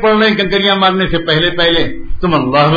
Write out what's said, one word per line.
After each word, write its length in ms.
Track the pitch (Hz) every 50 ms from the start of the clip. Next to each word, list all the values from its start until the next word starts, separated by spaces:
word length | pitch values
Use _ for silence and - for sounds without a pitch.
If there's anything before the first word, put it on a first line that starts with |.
پڑھ 140 | 208 214 214
رہے 120 | 214 220 214
ہیں 80 | 208
کنکریاں 400 | 202 196 175 196 196 196 202 196
مارنے 300 | 196 190 185 185 190 185
سے 120 | 147 170 165 165
پہلے 240 | 165 156 160 170 180 175
پہلے، 260 | 175 170 170 170 165 143 - - - - - - -
تم 140 | 185 180 160
اللہ 380 | 143 127 127 135 147 147 151 160